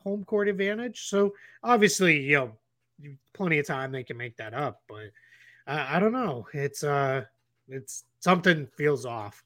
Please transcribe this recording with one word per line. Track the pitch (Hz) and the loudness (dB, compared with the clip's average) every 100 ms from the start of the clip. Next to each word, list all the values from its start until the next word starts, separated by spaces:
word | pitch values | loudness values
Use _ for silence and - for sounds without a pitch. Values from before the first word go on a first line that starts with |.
home | 196 202 | -6 -6
court | 190 208 202 | -2 0 0
advantage. | 190 196 214 240 - - | 0 -2 -2 -6 -8 -2
So, | 202 202 - - - | 2 2 0 -16 -4
obviously, | 226 233 202 - 180 147 | 2 6 6 6 4 4
you | 135 143 | 4 2
know, | 120 - _ _ _ - 143 139 _ | 2 -8 _ _ _ -20 -20 -20 _
plenty | - 180 151 | -4 2 2
of | 143 | 0
time | 135 135 | -4 -6
they | 135 | -6
can | 120 120 | -8 -10
make | 123 117 | -12 -12
that | 110 | -10
up. | 123 135 - - | -6 -6 -6 -16
But | 107 104 - _ - - - - | -18 -18 -20 _ -20 -20 -18 -8
I, | 151 135 170 | -6 -2 0
I | |
don't | 214 | 0
know. | 254 208 120 - | 0 -4 -6 -8
It's, | 147 139 - | -6 -6 -4
uh, | 147 139 135 135 - _ _ _ - | -2 0 0 -2 -6 _ _ _ -16
it's, | 135 - - - _ | -14 -14 -16 -18 _
something | 175 180 180 156 127 - | 0 4 4 2 0 -2
feels | 147 131 | 0 0
off | 123 117 104 - | -4 -8 -10 -14